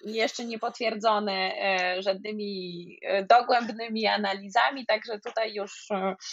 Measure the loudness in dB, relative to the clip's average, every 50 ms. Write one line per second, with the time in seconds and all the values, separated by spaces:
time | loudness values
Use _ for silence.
0 | -10 -6 -2 0 0 0 -2 -4 -6 -6 -6 -6 -6 -6 -4 -2 -2 -2 -2 2
1 | 2 4 4 4 2 0 0 0 0 0 -2 0 0 2 2 2 2 0 0 0
2 | 0 0 -2 -2 -4 -8 -6 -6 -6 -6 -6 -8 -8 -8 -10 -10 -12 -14 -16 -8
3 | -4 0 0 2 6 8 8 8 8 6 4 2 2 0 -4 -6 -6 -4 -2 0
4 | 2 2 2 2 2 0 -2 -4 -6 -2 2 2 2 2 2 -2 -2 0 0 0
5 | -2 -6 -10 -8 -8 -6 -4 -2 -2 -2 -4 -6 -8 -8 -10 -14 -6 -4 -2 0
6 | 0 -2 -2 -4 -8 -12